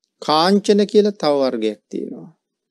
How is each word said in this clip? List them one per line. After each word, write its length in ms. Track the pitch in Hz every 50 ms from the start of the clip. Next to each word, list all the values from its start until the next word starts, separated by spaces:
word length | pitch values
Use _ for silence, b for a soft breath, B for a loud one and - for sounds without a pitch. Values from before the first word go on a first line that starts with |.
| _ _ _ -
කාංචන 600 | - - 151 156 165 185 202 202 202 - 208 202 208
කියලා 260 | - - 208 202 208
තව 220 | 202 - - 151 143
වර්ගයක් 440 | 139 135 127 127 113 107 107 104 - _
තියෙනවා. 460 | - - - - - - - 165 170 _ _ _ _ _ _ _ _